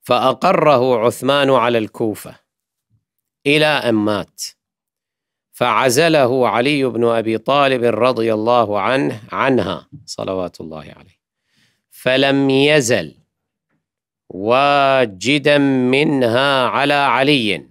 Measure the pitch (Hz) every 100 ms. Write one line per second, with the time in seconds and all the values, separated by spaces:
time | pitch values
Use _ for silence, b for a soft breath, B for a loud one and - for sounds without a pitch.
0 | - 123 123 123 180 190 156 135 131 123
1 | 117 113 127 143 139 131 117 117 107 -
2 | 113 101 - - _ _ _ _ _ _
3 | _ _ _ _ 143 151 151 143 120 110
4 | 104 104 85 - - _ _ _ _ _
5 | _ _ _ _ _ - 123 110 131 120
6 | 165 156 123 131 117 107 127 151 131 113
7 | 117 117 110 113 - 143 139 131 117 110
8 | 123 117 113 107 110 123 107 104 98 131
9 | 143 120 110 92 127 127 92 82 - -
10 | - - 104 95 87 - 82 78 71 -
11 | - _ _ _ _ _ _ _ _ -
12 | 131 131 139 139 139 135 143 151 120 110
13 | 78 - _ _ _ _ _ _ _ _
14 | _ _ _ 92 104 123 143 143 139 135
15 | 123 95 101 143 143 147 139 131 123 131
16 | 156 139 120 120 139 135 120 107 143 143
17 | 139 120 139 147 107 90 -